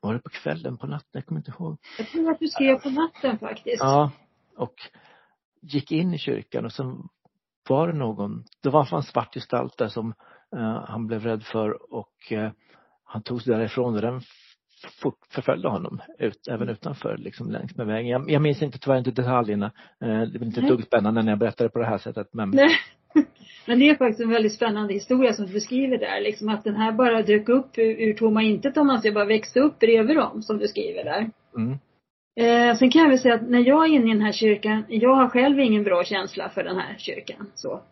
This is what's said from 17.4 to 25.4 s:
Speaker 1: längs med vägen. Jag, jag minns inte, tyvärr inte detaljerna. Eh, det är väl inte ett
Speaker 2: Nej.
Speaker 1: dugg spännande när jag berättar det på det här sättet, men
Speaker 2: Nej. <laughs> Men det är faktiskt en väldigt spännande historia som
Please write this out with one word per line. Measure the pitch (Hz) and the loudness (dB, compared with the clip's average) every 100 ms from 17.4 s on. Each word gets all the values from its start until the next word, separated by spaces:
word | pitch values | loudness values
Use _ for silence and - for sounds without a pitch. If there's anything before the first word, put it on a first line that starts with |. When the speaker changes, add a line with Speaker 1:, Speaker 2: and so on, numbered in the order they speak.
| 120 | -10
Speaker 1:
längs | 110 - - | -10 -10 -10
med | 113 | -6
vägen. | 110 120 | -4 -2
Jag, | 123 143 | -4 0
jag | 147 | 0
minns | 151 139 | 2 0
inte, | 147 127 | -4 -8
tyvärr | - 131 | -2 0
inte | 123 | 0
detaljerna. | 123 123 127 113 104 101 - - _ | -4 0 0 0 -2 -4 -8 -20 _
Eh, | 123 | -4
det | |
är | 107 113 - | -2 -4 -6
väl | |
inte | 117 113 | -8 -2
ett | 143 | 2
Speaker 2:
Nej. | 127 | 0
Speaker 1:
dugg | 107 | 2
spännande | 120 104 113 | 0 2 0
när | 110 | 0
jag | 104 | 0
berättar | 113 - | 0 0
det | 117 | -2
på | 117 | -2
det | 117 | -2
här | 104 | -4
sättet, | - 117 - | -6 -12 -12
men | - 107 | -6 0
Speaker 2:
Nej. | 269 285 320 - _ _ | 4 6 4 -4 _ _
<laughs> | 311 302 _ - - - | 0 0 _ -20 -20 0
Men | 247 | 4
det | 285 | 6
är | |
faktiskt | 294 254 214 | 6 2 0
en | 226 | 0
väldigt | 233 220 | 2 2
spännande | 214 233 208 208 | 0 -2 -2 -4
historia | 196 - 254 254 | -6 0 2 2
som | 220 | 2